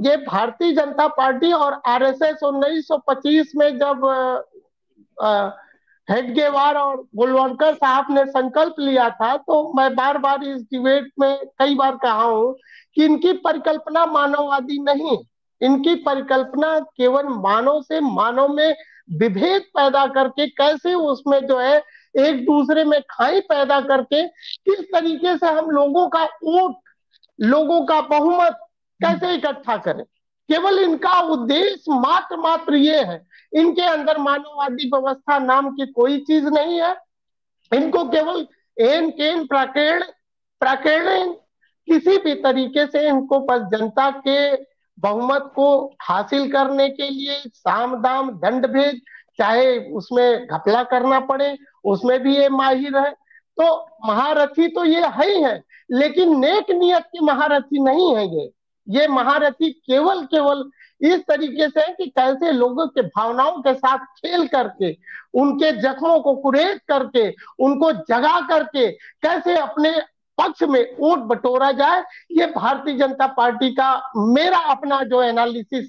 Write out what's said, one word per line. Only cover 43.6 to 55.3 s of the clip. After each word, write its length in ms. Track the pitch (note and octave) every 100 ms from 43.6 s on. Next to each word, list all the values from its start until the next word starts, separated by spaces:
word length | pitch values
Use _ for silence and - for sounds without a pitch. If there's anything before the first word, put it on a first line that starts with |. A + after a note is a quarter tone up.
| F#3+ G#3+
जनता 340 | G#3+ C#4 C4+
के 440 | C#4 C4+ C#4 C#4+ C4+ C#4 _ _ -
बहुमत 520 | G3+ G#3+ B3 C#4 C#4 C4+
को 400 | C#4+ C#4 C#4 -
हासिल 500 | - F#3 G#3 C#4 C#4
करने 380 | C#4 C4+ C#4 C#4
के 200 | C#4 C#4
लिए 320 | C4+ C#4 C#4+ C4+
साम 480 | - F3+ G#3 B3 B3
दाम 360 | B3+ C4 C4+
दंड 360 | F3+ F#3 B3+ B3
भेद, 340 | C4+ C#4+ A#3+ - - _ -
चाहे 420 | G#3 A#3 C4 A#3+
उसमें 680 | C4 - F3+ B3 B3 A#3+ B3
घपला 360 | D#3 G3 A#3
करना 360 | B3 B3+ C4 C4+
पड़े, 380 | C4 C4+ C#4+ C#4 - _
उसमें 400 | G3+ G3 B3 B3+
भी 140 | C4+ C#4
ये 120 | C#4
माहिर 480 | C4+ C4 C4 C#4+ C4+
है। 140 | C#4+ - _ _ _ -
तो 280 | E4 D#4+ - _ A3
महारथी 600 | G#3+ C#4+ D4+ C#4+ D#4 E4+
तो 180 | E4+ E4
ये 220 | E4 D#4
है 280 | G#3+ F#4